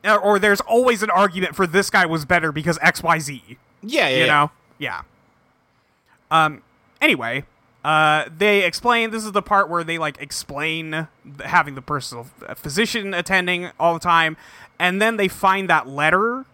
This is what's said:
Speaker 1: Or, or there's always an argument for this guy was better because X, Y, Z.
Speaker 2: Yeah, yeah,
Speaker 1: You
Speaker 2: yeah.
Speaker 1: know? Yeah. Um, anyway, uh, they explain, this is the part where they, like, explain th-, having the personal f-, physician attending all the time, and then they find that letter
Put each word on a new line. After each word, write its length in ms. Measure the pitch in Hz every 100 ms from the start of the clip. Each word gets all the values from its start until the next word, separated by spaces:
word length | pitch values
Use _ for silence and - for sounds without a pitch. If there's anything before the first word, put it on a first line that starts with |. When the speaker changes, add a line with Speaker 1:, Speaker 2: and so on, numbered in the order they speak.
Speaker 1:
Or, 160 | 196 208
or 200 | 196 202
there's 200 | 208 202
always 400 | - 226 254 226
an 60 | 214
argument 460 | 180 202 175 180
for 100 | 143 180
this 220 | 180 -
guy 160 | 208
was 200 | 170 165
better 260 | 143 175 160
because 260 | 147 160 160
X, 200 | 165 -
Y, 160 | 165 160
Z. 380 | 143 135 _ - _ _
Speaker 2:
Yeah, 260 | 208 294 165
yeah, 20 |
Speaker 1:
You 80 | 131
Speaker 2:
yeah. 80 |
Speaker 1:
know? 260 | - 147 151 _ _ _
Yeah. 220 | 127 90 - _ _ _ _ _ _ _ _ _ _ _ _
Um, 300 | 160 156 143 _ _ _ _
anyway, 440 | 302 160 113 131 - _ _ _
uh, 400 | 143 156 156 151 147
they 300 | 160 208 202
explain, 460 | 175 - 240 233 226
this 120 | 220
is 80 | 214
the 100 | 202
part 280 | 196 202 170
where 140 | 170
they, 140 | 165 165
like, 200 | 151 147
explain 680 | 143 - - 143 156 165 160 156 160 _
th-, 260 | - 143 -
having 260 | 175 143
the 60 | 135
personal 460 | - 143 - 120 120 _ -
f-, 100 | -
physician 560 | 151 147 226 233 196
attending 560 | 180 175 190 180 180 180 -
all 140 | 170
the 60 | 165
time, 340 | 180 165 160 160 - - - -
and 220 | 180 190
then 140 | 220 220
they 100 | 196
find 400 | - 190 190 185
that 180 | 160 127
letter 580 | 139 156 180 226 254 269